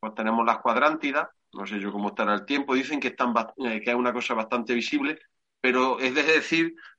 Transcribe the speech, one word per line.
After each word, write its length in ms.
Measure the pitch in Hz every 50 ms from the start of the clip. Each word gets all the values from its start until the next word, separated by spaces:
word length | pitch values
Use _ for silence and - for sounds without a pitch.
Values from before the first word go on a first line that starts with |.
pues 140 | - 107 -
tenemos 300 | - 110 110 113 117 113
las 140 | 117 113 -
cuadrántidas. 720 | - 123 113 127 143 156 156 156 151 139 135 151 165 - - _ _ _ -
No 120 | 98 98
sé 160 | 98 107 101
yo 120 | 98 101 98
cómo 160 | 104 101 101
estará 260 | - - 110 104 104
el 100 | 101 104
tiempo. 300 | - 143 139 139 135 127
Dicen 260 | 131 127 - 151 139
que 80 | 123 123
están 240 | - - 131 120 113
bast-, 220 | 117 110 - - - 131
eh, 160 | 117 110 107
que 100 | 107 123
es 60 | 120
una 160 | 123 123 123 113
cosa 220 | 123 - - 120
bastante 400 | 113 110 110 127 120 113 120 123
visible, 460 | 120 117 - 147 143 139 147 156 - - _ _ _ _ _ _ _
pero 400 | - 127 123 127 127 131 120 120
es 120 | 131 127 127
de 100 | 151 143
decir, 500 | 156 160 151 - - 165 165 165 165 165 - - - -